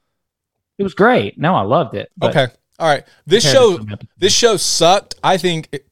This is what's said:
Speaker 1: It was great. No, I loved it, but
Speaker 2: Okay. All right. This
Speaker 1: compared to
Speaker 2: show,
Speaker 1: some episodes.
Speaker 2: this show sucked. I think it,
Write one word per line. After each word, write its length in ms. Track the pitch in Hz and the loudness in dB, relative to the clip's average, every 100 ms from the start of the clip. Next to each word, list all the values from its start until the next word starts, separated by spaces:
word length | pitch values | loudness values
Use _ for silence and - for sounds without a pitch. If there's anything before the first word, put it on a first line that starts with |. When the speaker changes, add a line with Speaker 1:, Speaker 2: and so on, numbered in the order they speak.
| _ _ _ _ _ _ _ - | _ _ _ _ _ _ _ -8
Speaker 1:
It 40 | |
was 120 | 196 | -6
great. 440 | - 214 233 101 - | 0 2 2 -2 -4
No, 160 | 147 | -2
I 80 | 160 | -2
loved 320 | 98 127 135 | 0 -2 -2
it, 160 | 101 - - | -8 -12 -4
but 120 | 120 139 | -2 -2
Speaker 2:
Okay. 160 | 127 - _ - | -4 -6 _ -6
All 100 | 165 | -2
right. 160 | 139 - _ - | -2 -6 _ 0
This 180 | 208 | 0
Speaker 1:
compared 100 | - | 4
to 40 | 262 233 | 4 4
Speaker 2:
show, 40 | 180 | 2
Speaker 1:
some 140 | 107 | -6
episodes. 200 | 104 - _ | -14 -16 _
Speaker 2:
this 140 | 202 | -2
show 220 | - 233 196 | 2 0 0
sucked. 560 | - - 165 196 - - | -2 0 2 2 -2 -6
I 140 | - 143 | -2 0
think 300 | 180 165 151 | -2 -4 -8
it, 140 | 135 - | -14 -8